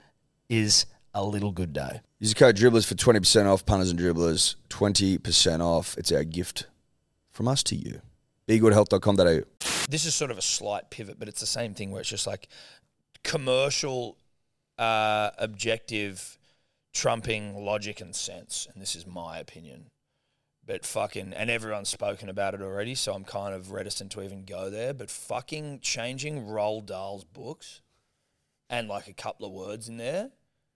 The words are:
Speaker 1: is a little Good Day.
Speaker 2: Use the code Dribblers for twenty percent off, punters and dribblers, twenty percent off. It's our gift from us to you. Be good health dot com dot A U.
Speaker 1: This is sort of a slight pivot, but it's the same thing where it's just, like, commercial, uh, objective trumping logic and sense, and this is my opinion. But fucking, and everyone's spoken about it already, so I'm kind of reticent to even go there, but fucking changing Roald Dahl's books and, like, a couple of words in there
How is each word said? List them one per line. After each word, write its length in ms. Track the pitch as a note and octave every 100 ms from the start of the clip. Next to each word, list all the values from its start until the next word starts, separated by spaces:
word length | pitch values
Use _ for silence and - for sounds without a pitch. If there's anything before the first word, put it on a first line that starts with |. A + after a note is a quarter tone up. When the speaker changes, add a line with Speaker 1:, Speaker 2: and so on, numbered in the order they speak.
| _ _ _ _ -
Speaker 1:
is 380 | A2+ G#2+ - - - _
a 100 | G#2
little 280 | G2+ G#2 G#2
Good 200 | F2+ F2
Day. 280 | C#2 C2+ - - -
Speaker 2:
Use 160 | G#2+
the 40 | G#2+
code 180 | A#2 G2+
Dribblers 300 | A#2+ A2+ G#2
for 80 |
twenty 260 | F#2 - A2
percent 280 | F2+ A2 G2+
off, 160 | F#2+
punters 260 | - G2 F#2
and 80 | E2+
dribblers, 580 | F2 E2 E2+ D#2 - - -
twenty 480 | - G#2 F#2+ F#2+ F#2
percent 440 | - E2+ F2+ E2
off. 340 | E2+ E2 - -
It's 160 | D#2+
our 120 | D2
gift 420 | D#2+ E2 F2+ - - _ _ _ _ _ _
from 180 | - A2+
us 140 | C#3
to 120 | - -
you. 260 | - - - _ _ _ -
Be 120 | A2
good 140 | A2
health 160 | G#2 G#2
dot 140 | G2
com 120 | G#2+ G2
dot 100 | F2
A 60 |
U. 120 | D#2+ - - - - -
Speaker 1:
This 160 | D3+
is 100 | D#3+
sort 160 | - C#3+
of 80 | G2+
a 40 |
slight 480 | - - G#2 G2+ -
pivot, 280 | - G#2 G#2
but 100 | G#2+
it's 120 | -
the 60 | G#2+
same 280 | A#2 A#2
thing 160 | G2 G2
where 100 | F#2+
it's 100 | -
just, 160 | G2+ -
like, 220 | G2+ - - - - _ _ _ -
commercial, 920 | - D#3 C3+ B2+ C#3 - D3 B2+ A#2+ - _ _ _ _ _ -
uh, 520 | A2+ A2 G#2+ G#2+ G#2 -
objective 1000 | A2 G2+ A2+ A2+ - G#2+ G2+ F#2 - - _ _ _ _ _
trumping 720 | - C3 A2+ A#2 A2 G#2 G2+
logic 360 | G2+ G#2+ G#2 G#2
and 140 | G2
sense, 520 | - - F2 - - -
and 100 | F#2+
this 140 | G2 E2+
is 100 | F2
my 320 | F2 E2+ E2
opinion. 480 | - - D#2+ B1 - _ _ _ _ _ _ _ -
But 180 | G2
fucking, 480 | - A2 G#2 G2 F#2+
and 160 | F#2 A2+
everyone's 380 | A#2 A2 G#2 G2
spoken 400 | - G#2 G2+ G2+
about 260 | G2 G2
it 80 | G2
already, 320 | F#2+ G2 A2+
so 200 | C3 -
I'm 100 | G2
kind 300 | F#2+ G2+ G2+
of 160 | F#2+ F#2+
reticent 420 | G2 G2 - G2
to 100 | G2+
even 220 | G2 G2
go 260 | F#2+ F#2 F#2+
there, 220 | G#2 B2
but 180 | C3+ G#2
fucking 680 | - - A2+ - D#3 D3+ C#3
changing 680 | - B2 A#2+ C3 D3+ D3+ G#2+
Roald 400 | G#2+ G#2 A2 G2+
Dahl's 380 | F#2+ G2 G2+
books 560 | F#2 - A2 - - - _ _ _ _ _ _ _ _ -
and, 200 | A#2+ A2
like, 180 | G2+ G2
a 60 |
couple 320 | F#2 - - G#2+
of 60 |
words 360 | F#2 F#2+ A2+ A2+
in 80 | A#2
there 320 | A#2+ E3+ C4 _ _ _ _